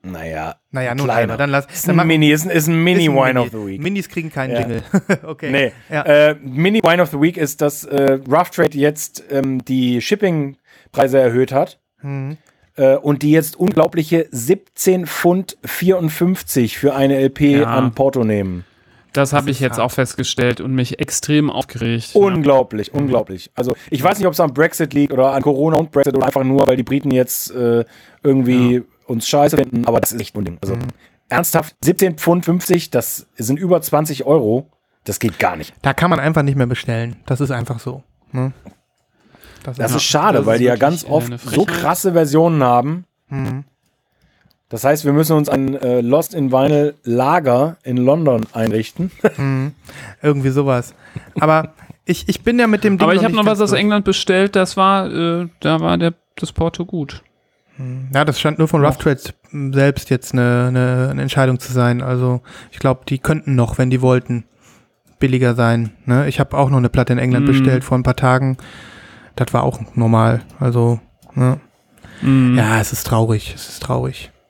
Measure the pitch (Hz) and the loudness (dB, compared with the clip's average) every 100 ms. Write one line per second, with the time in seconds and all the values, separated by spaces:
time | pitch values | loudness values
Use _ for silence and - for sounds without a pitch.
0 | 92 90 82 80 80 - _ 135 127 123 | -14 -14 -10 -10 -10 -12 _ -10 -8 -4
1 | 139 113 117 113 143 139 139 - - 175 | -2 -2 -2 -2 -2 -2 -4 -8 0 2
2 | 170 160 151 156 170 170 151 165 170 180 | 4 4 4 2 0 -2 0 0 2 2
3 | 165 135 131 127 120 110 101 98 151 202 | 2 2 2 2 -2 -6 -10 -8 -6 -6
4 | - - 160 147 131 120 120 113 110 196 | -8 -10 -10 -8 -6 -4 -4 -6 -2 -2
5 | - 190 160 151 151 135 131 110 _ 156 | 0 -6 -6 -12 -4 0 0 -4 _ -6
6 | 143 147 151 147 135 131 175 220 175 170 | 4 6 6 2 -8 0 2 2 2 2
7 | 175 143 156 180 151 - 151 147 - 123 | 2 2 0 0 -6 -2 -2 -2 -6 0
8 | 139 135 135 147 175 - 170 143 143 151 | 2 0 0 0 0 0 -2 2 0 0
9 | - - - 139 135 131 - 131 123 123 | -12 -14 -6 -4 -2 -4 -4 -2 0 -2
10 | 113 208 202 160 139 139 _ _ _ - | -2 -2 0 -2 -6 -10 _ _ _ -2
11 | 139 135 127 117 127 131 160 - _ _ | 2 4 2 2 0 0 -2 -6 _ _
12 | 139 139 135 151 _ _ _ - 135 139 | -12 -10 -10 -12 _ _ _ 0 2 2
13 | 147 143 147 156 156 - 180 156 151 170 | 0 0 2 2 2 -2 -2 2 0 0
14 | 156 165 160 131 117 202 _ - - 185 | 0 0 -2 -6 0 -2 _ -4 0 0
15 | - - 175 180 185 - - - 175 185 | -2 -2 2 0 -2 -12 -12 -4 2 2
16 | 165 151 175 185 - - 117 - 139 135 | 0 0 0 0 -2 0 0 0 -2 2
17 | 139 139 135 135 147 139 147 120 131 113 | 0 2 0 2 2 4 2 0 0 0
18 | 139 135 113 104 95 90 90 _ _ _ | 0 2 0 0 -2 -6 -12 _ _ _
19 | _ - 139 143 139 127 131 120 120 - | _ -2 0 0 0 -2 -2 0 -2 0
20 | 127 - 123 - 123 117 101 131 123 - | -4 -4 -6 -2 -2 -2 -4 -2 -2 -4
21 | 147 - - 151 147 - 135 120 113 117 | -6 -6 0 0 2 -2 -8 -6 -4 -4
22 | - 208 196 180 143 135 123 110 104 143 | -2 2 2 2 4 4 2 -4 -6 -4
23 | 143 123 107 95 - - 123 113 - - | -2 -2 -2 -10 -14 -6 -4 -4 -6 -2
24 | 156 202 185 - 165 127 165 - 156 131 | 0 2 0 2 0 2 0 0 -2 0
25 | 143 131 131 139 131 139 156 156 160 143 | 0 4 2 2 0 2 2 2 0 0
26 | 139 139 131 139 131 135 139 127 117 135 | 2 2 0 0 0 2 2 2 0 -2
27 | 143 127 123 - - 127 120 117 117 - | 0 0 0 -4 -8 -4 0 0 -2 -10
28 | - _ 147 135 123 123 120 123 117 _ | -20 _ 0 2 4 2 4 2 -2 _
29 | - 117 - 147 147 156 135 117 120 117 | -8 -6 -2 2 2 2 0 -2 0 0
30 | - 117 104 110 95 85 98 98 127 - | -2 -8 -8 -8 -8 -8 -8 -6 -8 -12
31 | _ _ _ 120 127 170 156 _ 135 185 | _ _ _ -4 0 -2 -2 _ 0 2
32 | 190 156 - 175 165 175 - 175 - 131 | 0 0 0 0 2 -2 0 -2 0 -4
33 | - - - _ 113 143 185 175 151 147 | -4 -10 -14 _ -4 -2 0 0 2 -2
34 | 156 143 127 151 110 120 156 _ _ _ | -2 -4 2 2 4 0 -4 _ _ _
35 | - 101 117 - 92 85 76 - 135 139 | -10 -4 -4 -2 -4 -4 -12 -6 -4 0
36 | 170 165 143 160 139 139 123 127 - 117 | 0 2 0 0 0 0 0 -2 -4 -6
37 | 117 117 - 127 139 127 117 117 - 131 | -6 -10 -6 -4 -2 -4 -6 -8 -10 -14
38 | - _ _ 131 131 131 - _ _ _ | -16 _ _ -6 -6 -8 -20 _ _ _
39 | _ _ _ _ - - - 127 120 131 | _ _ _ _ -20 -18 -16 -8 -4 -2
40 | - 151 180 143 104 117 123 120 135 170 | 0 2 2 2 2 4 4 4 2 0
41 | - 151 120 120 131 139 - 175 160 175 | -2 -2 -2 -10 -4 -2 0 0 -2 0
42 | 196 170 156 147 170 160 127 120 131 170 | 0 2 2 4 4 2 2 2 0 -6
43 | 180 _ _ 135 127 131 143 _ _ _ | -10 _ _ -8 -6 -8 -12 _ _ _
44 | _ _ _ _ _ _ _ 113 135 151 | _ _ _ _ _ _ _ -2 0 2
45 | 156 143 156 156 147 135 135 135 127 123 | 2 2 4 2 2 0 -2 -2 0 0
46 | 120 143 160 175 135 131 139 147 147 143 | 2 0 0 -4 0 2 4 2 0 -2
47 | - 117 131 175 143 123 151 165 - 123 | -4 0 2 2 2 2 0 -4 -6 0
48 | 123 156 156 120 110 117 113 107 110 - | 2 2 2 0 -2 -4 -2 -2 -4 -6
49 | 180 - 214 - 135 135 135 143 - - | -8 -2 -2 -2 -4 -2 -4 -10 -20 -20
50 | - - 151 143 135 131 139 123 120 _ | -20 -4 -2 0 0 0 0 -2 -4 _
51 | - - - - 156 156 156 _ - - | -18 -18 -12 -4 2 2 0 _ -20 -20
52 | - 180 - 190 - 240 233 214 214 190 | -6 -4 -2 -4 -2 2 2 2 2 2
53 | 160 190 170 175 208 208 208 196 202 208 | 2 4 2 2 2 2 2 2 2 0
54 | 196 190 - 185 196 196 185 - 190 196 | 0 -2 2 2 2 2 0 0 2 2
55 | 185 170 170 170 175 _ - 160 165 175 | -2 -2 -2 -2 -6 _ -2 0 0 0
56 | 170 170 _ - - - 165 165 180 180 | 0 -4 _ -12 -10 -4 -4 -4 -8 -6
57 | 139 - _ _ _ _ _ _ 127 131 | -8 -12 _ _ _ _ _ _ -12 -10
58 | 131 135 151 143 156 151 160 165 143 135 | -4 0 0 0 -2 2 2 4 2 2
59 | - 135 - - _ 147 139 135 139 135 | 0 -2 -6 -18 _ -8 -2 2 2 2
60 | - 127 - 131 123 120 123 127 127 127 | -2 -4 -2 0 2 2 0 0 0 0
61 | 127 139 135 139 131 127 - 127 120 120 | -2 -2 -4 0 2 0 -2 0 2 0
62 | 131 127 127 123 - - - - 139 127 | -2 -2 0 -2 -6 -20 -20 -4 -2 -2
63 | - 135 - 156 - 131 117 - 127 127 | -4 -6 -2 -2 0 0 0 0 0 2
64 | 127 127 123 120 113 _ _ _ _ _ | 2 2 0 -8 -8 _ _ _ _ _
65 | _ _ 135 127 123 120 117 117 113 - | _ _ 0 2 0 2 2 2 -2 -8
66 | - 123 143 - 143 143 135 135 120 - | 0 0 0 -2 -2 0 2 2 2 0
67 | 123 123 127 127 143 135 131 127 - 131 | 0 0 0 2 2 4 4 2 0 -2
68 | 127 127 131 127 131 131 - - - - | 0 0 2 2 0 -4 -8 -20 -20 -20
69 | - - - - 135 - 135 - 110 - | -20 -20 -18 -6 -2 0 -2 -4 -8 -2
70 | 117 113 113 117 - - 131 120 117 117 | 2 4 2 0 -4 -4 -2 2 0 0
71 | _ _ _ - 127 143 _ _ _ _ | _ _ _ 0 0 0 _ _ _ _
72 | - - 139 135 127 123 110 113 104 - | -20 -6 2 4 4 4 2 2 0 -6
73 | - 117 113 110 - - - - - 127 | -2 0 2 0 -4 -14 -16 -14 -6 -4
74 | 127 131 - _ _ | -4 -8 -16 _ _